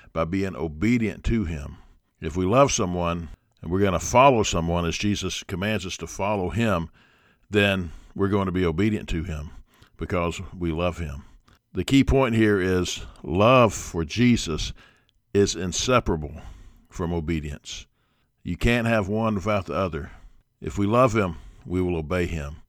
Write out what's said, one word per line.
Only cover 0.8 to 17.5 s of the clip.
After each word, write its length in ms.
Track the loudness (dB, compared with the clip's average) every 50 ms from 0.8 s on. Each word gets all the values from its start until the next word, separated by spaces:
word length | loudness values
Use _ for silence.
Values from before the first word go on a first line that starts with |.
| 2 2 2 2 0 -2 -4 -4 -2
to 200 | 0 0 0 0
him. 320 | -2 -4 -6 -8 -12 -14 -16 -20 -20 _ _ _ _ _ _
If 160 | -8 -6 -2
we 100 | -2 0
love 280 | 2 4 4 4 4 4
someone 560 | 0 0 -2 0 -2 0 -2 -2 -4 -6 -10 -14 -18 _ _ _ _
and 100 | -6 -2
we're 80 | 0 2
gonna 220 | 2 2 2 0
follow 420 | -2 2 4 6 8 8 6 4 2
someone 420 | 2 0 -2 0 0 0 0 0
as 120 | -2 -2
Jesus 460 | -2 -2 -2 -2 -2 -4 -6 -6 -8 -8
commands 420 | -8 -6 -4 -2 -2 -2 -4 -4
us 100 | -6 -8
to 100 | -10 -10
follow 420 | -12 -8 -6 -4 -2 -2 -2 -2 -2
him, 400 | 0 0 2 2 2 0 -2 -4 -10 _ _ _ _ _ _ _ _ _ _ _
then 420 | 2 2 2 2 2 0 -4 -6 -10 -14 -20 -14 -4
we're 140 | -2 0
going 200 | 2 2 2 0
to 40 | 0
be 140 | 0 2 2
obedient 420 | 2 2 2 0 0 0 -2 -4 -4
to 140 | -4 -4 -4
him 280 | -6 -8 -8 -10 -12 -14 -18 -20 _ _ _ -20 _ _
because 460 | -12 -6 -4 -2 -2 -2 -2 -4 -6 -10 -14 -8
we 160 | -6 -4 -4 -2
love 240 | 0 -2 -2 -2
him. 260 | -4 -8 -8 -8 -12 -14 -18 -20 -20 _ _ _ _ _ _
The 140 | -6 -6 -2
key 180 | 2 4 4 4
point 320 | 4 4 2 2 2 4
here 240 | 4 4 4 4 4
is 460 | 2 2 2 2 0 -2 -4 -8 -10 -14 -16 -14 -6
love 500 | -2 2 4 6 6 8 8 6 4 2
for 300 | -2 -10 -8 -6 -6 -4
Jesus 680 | -4 0 2 4 4 4 4 2 -2 -4 -4 -4 -6 -8 -12 -18 -20 _ _ _ _ _ _ _ _ 2
is 220 | 2 2 2 0
inseparable 800 | -4 -6 -4 -4 -2 0 2 2 2 2 0 -2 -2 -4 -8 -10 -14 -16 -18 -18 -20 -20 -20 -20 -20 _ _
from 240 | -8 -6 -4 -2 -2
obedience. 720 | -2 -2 -2 -4 -4 -4 -6